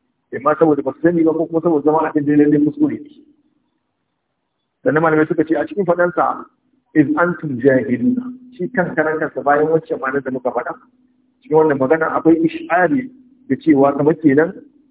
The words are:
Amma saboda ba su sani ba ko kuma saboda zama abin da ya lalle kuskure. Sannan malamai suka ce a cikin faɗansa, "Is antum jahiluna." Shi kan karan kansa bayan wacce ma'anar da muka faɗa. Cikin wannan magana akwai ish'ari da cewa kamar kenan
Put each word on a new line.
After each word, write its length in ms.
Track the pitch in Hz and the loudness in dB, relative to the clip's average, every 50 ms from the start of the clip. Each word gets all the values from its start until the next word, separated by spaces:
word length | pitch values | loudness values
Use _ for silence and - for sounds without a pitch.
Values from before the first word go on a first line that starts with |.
| _ _ _ _ _ _ - | _ _ _ _ _ _ -12
Amma 180 | 120 123 143 151 - | -6 -2 -2 -2 0
saboda 220 | 165 160 147 143 127 | 0 0 0 -2 -2
ba 80 | - - | -4 -4
su 80 | - | -2
sani 220 | - 165 175 165 160 | -2 0 0 2 0
ba 80 | 160 156 | 0 0
ko 140 | 165 165 | -2 -4
kuma 140 | 151 165 165 | -4 -4 -2
saboda 240 | 160 175 160 147 139 | 0 0 0 0 0
zama 240 | 151 151 160 156 156 | 0 0 0 0 -2
abin 160 | - 156 143 | -2 -2 -2
da 80 | 143 147 | 0 2
ya 120 | 147 147 | 2 4
lalle 200 | 147 151 147 147 | 4 2 2 2
kuskure. 360 | 147 143 - 151 143 117 - - - - - - _ _ _ _ _ _ _ _ _ _ _ _ _ _ _ _ _ _ _ _ _ _ _ _ _ _ _ _ _ _ _ - | 0 0 0 -2 -2 -2 -4 -10 -16 -20 -20 -20 _ _ _ _ _ _ _ _ _ _ _ _ _ _ _ _ _ _ _ _ _ _ _ _ _ _ _ _ _ _ _ -2
Sannan 180 | 135 135 156 160 | 0 0 2 2
malamai 240 | 160 156 156 156 | 2 2 2 2
suka 180 | 156 175 160 151 | 2 0 -2 -2
ce 100 | - 160 | 0 -2
a 100 | 151 156 | -4 -4
cikin 180 | 160 156 202 196 | -4 -4 -4 -2
faɗansa, 600 | 170 170 175 175 175 175 165 143 123 113 - - - _ _ _ _ _ _ _ _ - | 0 0 0 0 0 0 0 -2 -2 -2 -6 -10 -18 _ _ _ _ _ _ _ _ 0
"Is 140 | 156 147 135 151 | 2 2 2 2
antum 420 | - 175 175 175 - - 147 135 117 | 0 0 0 -2 -4 -8 -8 -6 0
jahiluna." 640 | 120 139 131 127 110 110 123 117 123 123 - - - - - - - - - | 2 2 2 2 2 -2 -2 -2 0 0 0 -2 -4 -8 -12 -16 -18 -18 -12
Shi 160 | - 180 - | -10 -10 -6
kan 240 | - 190 175 156 127 | -4 -4 -4 -2 -2
karan 240 | 160 151 156 156 160 | -4 -2 -2 -2 -4
kansa 240 | 160 139 - 135 127 | -4 -6 -6 -4 -2
bayan 260 | 143 147 147 151 156 | 0 0 2 2 0
wacce 240 | 165 160 156 - 160 131 | 0 -2 -2 -4 -8 -6
ma'anar 240 | 131 135 135 143 131 | -6 -4 -4 -4 -6
da 80 | 131 | -6
muka 200 | 127 127 - 123 | -6 -6 -6 -4
faɗa. 220 | 110 117 123 - - - _ _ _ _ _ _ _ _ _ _ _ _ _ | -4 -4 -6 -6 -10 -14 _ _ _ _ _ _ _ _ _ _ _ _ _
Cikin 140 | 135 147 | 0 2
wannan 220 | 156 156 156 139 131 | 2 4 4 2 0
magana 280 | 131 131 160 160 160 160 - | 2 2 2 2 0 0 -2
akwai 200 | 139 - 160 165 160 165 | 0 2 4 4 4 2
ish'ari 640 | 160 - - - - 165 180 180 165 147 131 123 - - - - _ _ _ _ - | 0 -2 -6 -6 -2 0 0 2 2 0 -2 -4 -6 -10 -20 -20 _ _ _ _ -6
da 80 | 135 | -6
cewa 360 | 135 - 160 151 135 139 139 139 | -2 2 2 4 4 4 4 2
kamar 180 | 139 147 147 165 156 - | 2 2 0 0 2 2
kenan 300 | 151 131 143 160 175 196 - - - _ _ _ _ | 4 4 4 4 2 -2 -8 -18 -20 _ _ _ _